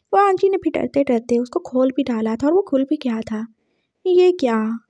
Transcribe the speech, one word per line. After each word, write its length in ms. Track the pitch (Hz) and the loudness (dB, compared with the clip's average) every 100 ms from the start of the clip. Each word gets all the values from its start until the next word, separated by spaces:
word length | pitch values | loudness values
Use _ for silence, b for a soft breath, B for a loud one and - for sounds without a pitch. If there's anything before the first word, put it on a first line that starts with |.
| - | -2
वांग 240 | 392 403 370 | 2 2 2
जी 120 | 392 | 0
ने 80 | 381 | 0
फिर 160 | 320 | -2
डरते 300 | - 247 277 | -2 -2 0
डरते 340 | 277 233 233 240 | 0 0 0 -2
उसको 220 | 247 349 | -2 -6
खोल 320 | 349 254 262 | -4 0 0
भी 120 | 262 | 0
डाला 320 | 269 226 220 226 | -2 -2 -2 -2
था 120 | 277 | 0
और 60 | |
वो 80 | 359 | 2
खुल 220 | 403 269 | 2 -2
भी 120 | 269 302 | -2 -4
गया 260 | 254 220 | -4 -4
था। 240 | 220 214 226 _ _ _ _ _ 370 | -6 -8 -8 _ _ _ _ _ 2
"ये 260 | 359 359 | 4 4
क्या, 460 | 359 254 220 220 233 | 4 0 0 -2 -6